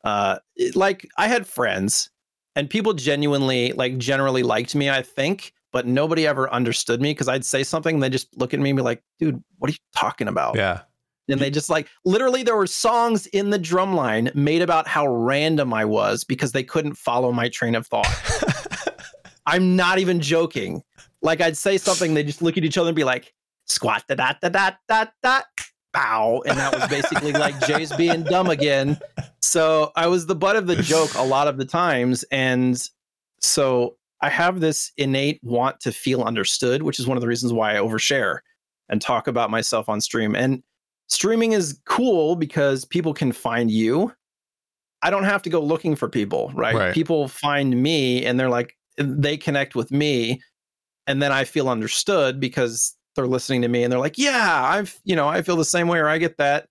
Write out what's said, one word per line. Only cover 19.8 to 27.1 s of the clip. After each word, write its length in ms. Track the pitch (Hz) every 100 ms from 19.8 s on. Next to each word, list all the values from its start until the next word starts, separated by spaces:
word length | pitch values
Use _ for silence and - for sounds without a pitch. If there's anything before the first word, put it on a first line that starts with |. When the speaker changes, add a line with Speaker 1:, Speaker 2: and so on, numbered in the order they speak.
| 180 190
Speaker 1:
even 220 | 185 175
joking. 640 | 143 165 170 135 95 151 - - - _
Like, 180 | 156 160
I'd 160 | 170 151
say 220 | 196 196
something, 340 | - 180 175
they'd 140 | 156 147
just 160 | 143
look 160 | 165 165
at 60 |
each 120 | 156 160
other 140 | 170
and 60 | 160
be 80 |
like, 280 | 135 127 - _ _ _ -
"Squat, 380 | - - 107 -
da, 80 | 131
da, 180 | 127 143
da, 80 | 180
da, 220 | 190 190 190 _
da, 200 | 220 220 _
da, 180 | 254 269 - - - _ _
bow." 480 | - 120 110 110 120 -
And 120 | 139
that 160 | 135 -
was 80 | -
basically, 440 | 143 143